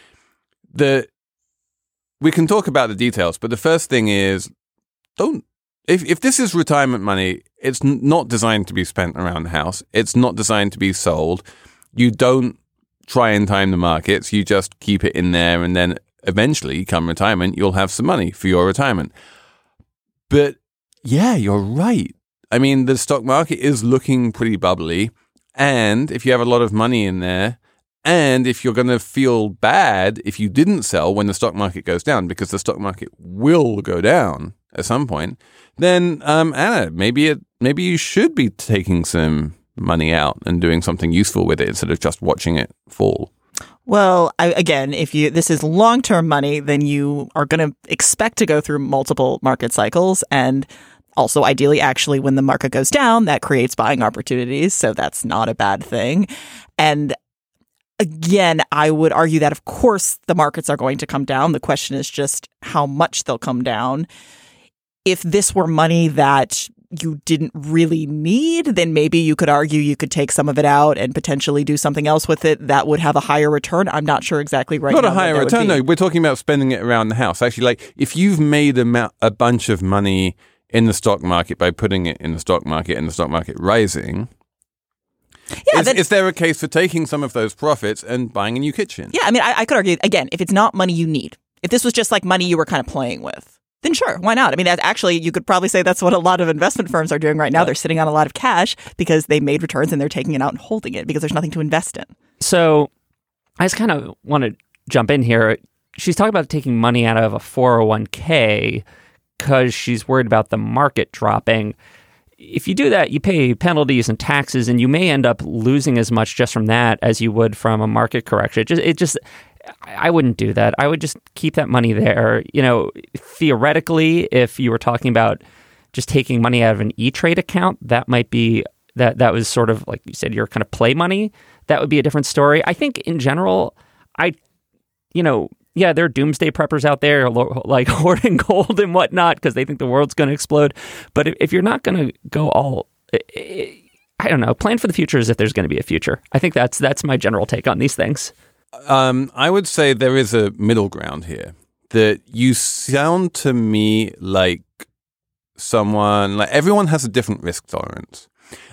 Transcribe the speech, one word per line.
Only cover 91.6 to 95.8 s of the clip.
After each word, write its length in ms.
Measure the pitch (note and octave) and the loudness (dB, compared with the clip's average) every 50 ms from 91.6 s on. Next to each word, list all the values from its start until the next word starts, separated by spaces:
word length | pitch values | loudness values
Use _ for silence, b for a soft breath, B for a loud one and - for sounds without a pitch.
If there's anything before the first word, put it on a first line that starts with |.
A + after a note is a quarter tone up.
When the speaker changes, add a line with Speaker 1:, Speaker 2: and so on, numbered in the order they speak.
Speaker 2:
if 80 | - E3+ | -4 -2
this 140 | A#3+ B3 - | 0 0 0
was 100 | A#3+ - | 0 0
just, 180 | A#3+ G#3+ - | 0 0 0
like, 140 | A3 G3 G3+ | -2 -2 0
money 200 | F3+ F#3 F#3 F3+ | 0 0 0 2
you 120 | F3+ E3+ | 0 0
were 80 | D#3+ D#3 | 0 0
kind 140 | - F3+ C#3+ | 0 -2 -4
of 120 | - - | -4 -6
playing 300 | - C#3+ C3 B2+ F2 A#1 | -6 -6 -6 -6 -6 -8
with, 380 | A1 - - - - _ _ _ _ _ _ _ - | -10 -14 -14 -16 -18 _ _ _ _ _ _ _ -4
then 100 | D4+ E4 | -4 -2
sure, 240 | - C5 - - F3+ | 0 -2 -2 -4 -2
why 140 | F3 G#3+ A3+ | -2 0 2
not? 200 | B3+ C4 F3 C3 | 2 2 2 2
I 20 | |
mean, 100 | E3 F#3 | 2 2
that, 140 | F3 F3 F3 | 2 2 2
actually, 380 | - F3 G#3 - - F#3 E3+ E3+ | 0 -2 -2 0 0 0 0 0
you 120 | D#3+ E3 | -2 -4
could 140 | - F3 - | -4 -4 -2
probably 240 | - G3 F3+ F#3 F3+ | 0 0 2 2 2
say 140 | - F#3 | 0 2